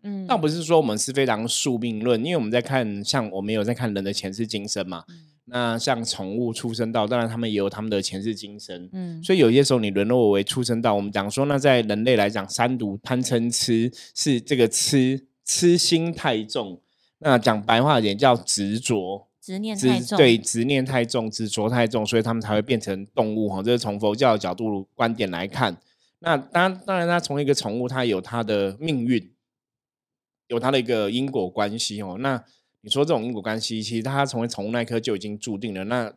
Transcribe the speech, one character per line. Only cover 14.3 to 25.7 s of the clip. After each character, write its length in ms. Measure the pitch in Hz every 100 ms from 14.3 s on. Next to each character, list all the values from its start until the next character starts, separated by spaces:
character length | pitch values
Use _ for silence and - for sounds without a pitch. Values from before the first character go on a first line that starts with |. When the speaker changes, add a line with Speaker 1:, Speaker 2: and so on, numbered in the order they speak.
| 123
Speaker 2:
这 160 | - 131
个 100 | 113
痴， 600 | - - 143 127 135 - _
痴 320 | - - 175 175
心 340 | - 165 165
太 320 | 160 151 110
重。 380 | 107 131 101 87 _ _ _ _
那 180 | 151 127
讲 260 | 113 107
白 200 | 101 113
话 160 | 139 135
一 40 |
点 140 | 107 101
叫 180 | 131
执 460 | 120 - - 101 110
着。 480 | 123 110 90 101 - _
Speaker 1:
执 200 | - 190
念 180 | 220 202
太 220 | 131 123
重。 20 |
Speaker 2:
执-， 160 | 120 190
对， 220 | 135 117
执 260 | - 113
念 180 | 123 139
太 220 | 131 131
重， 260 | 117 127 110
执 160 | 107 107
着 220 | 113 107
太 180 | 123 113
重， 200 | 117 110
所 120 | 117
以 40 |
他 100 | 110
们 80 | 113
才 140 | 107
会 80 | 107
变 180 | 107 117
成 240 | 104 95 101
动 280 | - 107 107
物 140 | 107
哈。 120 | 95
这 80 | 104
是 80 | 123
从 220 | 117 101
佛 160 | 107 107
教 160 | 131
的 60 | 107
角 160 | 95
度 340 | 90 113 101 98
观 200 | - 117
点 160 | 113 98
来 160 | 85 98
看。 300 | - 117